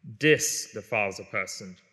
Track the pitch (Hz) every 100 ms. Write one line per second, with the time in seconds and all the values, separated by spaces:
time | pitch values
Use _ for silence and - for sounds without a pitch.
0 | - 110 151 147 - - - 113 - 113
1 | 101 92 98 107 95 - 98 90 _